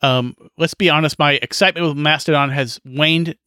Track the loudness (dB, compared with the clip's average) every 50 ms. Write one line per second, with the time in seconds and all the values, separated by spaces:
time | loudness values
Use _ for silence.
0 | 0 0 0 0 -2 -4 -8 _ -20 -18 _ -6 -6 -4 -2 0 2 2 4 4
1 | 2 0 0 0 0 2 2 0 -2 -4 -2 0 0 0 2 0 -2 -2 -2 -2
2 | 0 0 0 0 0 0 0 0 0 0 -2 -2 -4 -4 -6 -12 -16 -10 -4 0
3 | 0 2 2 2 0 -2 -6 -10 _